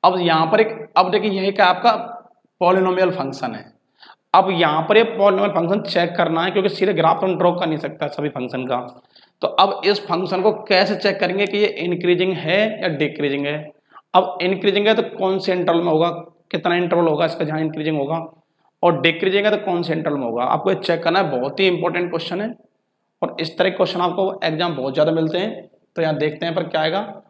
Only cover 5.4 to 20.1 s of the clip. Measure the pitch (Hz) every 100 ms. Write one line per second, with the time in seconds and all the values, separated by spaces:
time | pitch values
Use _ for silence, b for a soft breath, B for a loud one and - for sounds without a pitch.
5.4 | 202 - 170 202 - 175 170 175 165 165
6.4 | 180 196 190 190 190 175 160 - 190 170
7.4 | 175 175 175 151 147 151 151 - 151 135
8.4 | 123 139 131 123 - - b b b _
9.4 | - - 196 - 180 202 - 165 185 180
10.4 | 202 - - 185 196 202 202 190 175 190
11.4 | 202 202 208 - 175 175 180 175 185 170
12.4 | 156 190 220 - 180 147 147 - 143 139
13.4 | 143 151 151 _ B B _ 185 180 180
14.4 | 180 190 202 196 208 220 226 - 190 190
15.4 | 185 180 175 170 170 156 170 160 - _
16.4 | _ 170 175 175 180 175 170 156 165 -
17.4 | 151 156 160 156 156 156 139 165 160 _
18.4 | _ _ _ _ 175 156 160 165 190 196
19.4 | 208 208 196 175 170 160 160